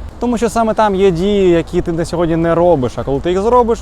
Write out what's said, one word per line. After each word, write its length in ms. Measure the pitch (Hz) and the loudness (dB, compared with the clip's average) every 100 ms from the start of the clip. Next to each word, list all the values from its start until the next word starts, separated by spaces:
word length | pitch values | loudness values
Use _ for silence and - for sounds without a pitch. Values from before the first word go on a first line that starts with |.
| - - | -14 -6
Тому 160 | 240 233 | -4 -2
що 120 | 226 | -2
саме 260 | 233 226 | 0 -2
там 200 | 214 214 | 0 0
є 160 | 190 196 | 2 2
дії, 400 | 165 196 202 185 | 2 0 2 2
які 320 | 170 160 175 | 2 0 -4
ти 100 | 170 | -2
на 120 | 165 | -4
сьогодні 320 | 160 165 170 165 | -4 -2 0 0
не 180 | 165 | 0
робиш, 380 | 165 175 160 123 - | 2 2 2 0 -4
а 60 | |
коли 180 | 117 135 | -4 -4
ти 100 | 165 | -2
їх 100 | 180 | -2
зробиш, 380 | 214 247 233 226 | 2 2 2 -2